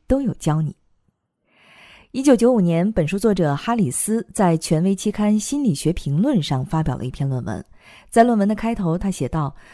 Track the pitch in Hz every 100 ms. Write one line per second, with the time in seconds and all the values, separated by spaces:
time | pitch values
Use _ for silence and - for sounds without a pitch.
0 | - 269 254 - 247 254 254 - _ _
1 | _ _ _ _ _ _ _ - - -
2 | _ 254 277 240 233 240 175 165 196 220
3 | 151 196 220 190 156 143 - 240 170 -
4 | - 226 - - 185 160 - 160 190 190
5 | 214 - 208 214 - 285 262 139 151 175
6 | 143 143 254 233 147 131 135 160 156 127
7 | 127 - 139 127 120 95 - - - -
8 | - 233 233 220 196 214 226 233 175 175
9 | 196 - 127 160 139 - -